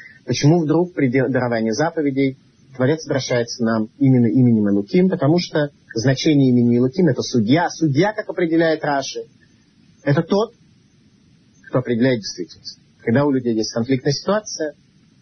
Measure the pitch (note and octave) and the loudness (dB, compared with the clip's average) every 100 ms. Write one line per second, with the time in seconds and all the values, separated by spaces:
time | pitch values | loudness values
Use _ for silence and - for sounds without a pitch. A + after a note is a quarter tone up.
0 | - - - - C#3+ F3 D3+ D#3+ F3 - | -20 -14 -6 0 2 4 2 0 0 -2
1 | C3+ C3 B2+ C3 A#2+ A#2 A2+ A2 D#3+ D#3+ | 0 0 0 0 -2 -2 -2 -2 -2 -2
2 | C#3+ C3 C#3 C3 _ _ _ - B2+ D#3 | -2 0 -2 -4 _ _ _ -2 -2 -2
3 | D3 C3 - B2 A#2 - A2+ A2+ G#2+ - | -4 -6 -2 -2 -2 -4 -2 -2 -4 0
4 | C#3 B2+ A#2 C3 B2 A2 G#2 G2+ G2+ F3+ | 2 4 4 4 4 4 2 0 0 2
5 | F#3 F#3 C#3 F3 - D#3 D3 - _ A2+ | 2 2 0 0 0 -2 -4 -6 _ -4
6 | B2+ C3 D#3+ D3 C3 B2 A#2+ A#2+ C3 F3+ | -2 0 2 4 4 4 4 2 0 2
7 | F3 A#2+ A#2 B2 G#2 D#3 E3 - D#3+ C3+ | 0 0 -2 -2 2 2 0 -2 0 2
8 | G3+ G#3+ G#3 F3+ E3+ E3 E3 D#3 D3+ C#3 | 0 -2 -8 -4 -2 0 0 0 -2 -4
9 | C3+ A#2 A2+ _ _ _ _ _ _ _ | -4 -10 -14 _ _ _ _ _ _ _
10 | C#3+ C#3+ - G3+ A3+ - _ _ _ _ | -2 -2 0 -2 -2 -8 _ _ _ _
11 | _ _ _ _ _ _ - B2+ B2 A#2 | _ _ _ _ _ _ -6 -4 -2 0
12 | C3 A#2+ - - E2+ - - - _ _ | 0 0 -4 -12 -14 -14 -20 -20 _ _
13 | - A#2 D3 C3 A#2 A2 G#2+ A#2 A#2+ C3 | 0 2 2 0 0 -2 -2 -4 -2 -2
14 | D3 C3+ - G#3 - - D#3 - _ _ | -2 -4 -2 -4 -6 -8 -8 -10 _ _
15 | _ _ | _ _